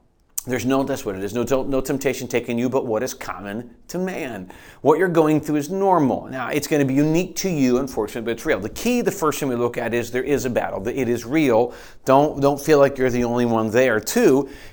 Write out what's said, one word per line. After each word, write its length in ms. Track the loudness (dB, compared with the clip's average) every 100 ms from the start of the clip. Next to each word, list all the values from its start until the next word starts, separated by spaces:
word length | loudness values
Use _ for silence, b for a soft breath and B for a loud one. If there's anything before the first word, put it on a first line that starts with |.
| _ _ _ -12 -6
There's 200 | -4 0
no, 160 | 0
that's 240 | 0 -4 -6
what 80 |
it 100 | -6
is. 80 | -4
No, 100 | -4 0 0
no 180 | 0 -2
temptation 480 | -2 -2 -2 -4 -4
taken 300 | -4 -2 -2
you, 100 | 0
but 160 | -2
what 180 | 0 -2
is 120 | -4
common 640 | -8 -12 -10 -8 -10 -12 -18 -10
to 80 | -6
man. 560 | -6 -6 -10 -10 -14 B B B
What 160 | 4 4
you're 100 | 4
going 320 | 4 4 4
through 160 | 2 -2
is 140 | -2
normal. 560 | 0 4 4 4 0 -6
Now, 240 | -8 -4
it's 160 | -4 0
gonna 180 | 0
be 80 | 2
unique 420 | 2 4 2 0 -4
to 120 | -2
you, 300 | 2 2 2
unfortunately, 480 | 0 -4 -6 -4 -6
but 60 |
it's 120 | -4
real. 160 | -2 -2
The 80 | -2
key, 320 | -4 -2 0
the 100 | 0
first 300 | 0 -2 -2
thing 80 | -2
we 60 |
look 240 | 0 -2 -2
at 160 | -4
is 160 | -2 -2
there 120 | -4
is 220 | 0 0
a 60 | 0
battle. 360 | -2 -2 -4 -4
It 220 | -2 0
is 160 | -2
real. 480 | 0 2 4 4 2 B B B
Don't, 380 | 2 4 4 2
don't 180 | 0 0
feel 180 | 2 4
like 200 | 4 2
you're 100 | 0
the 160 | 0
only 220 | 0 0 2
one 240 | 2 2
there. 280 | 2 4 2
Two, 520 | 0 2 4 4 0 B B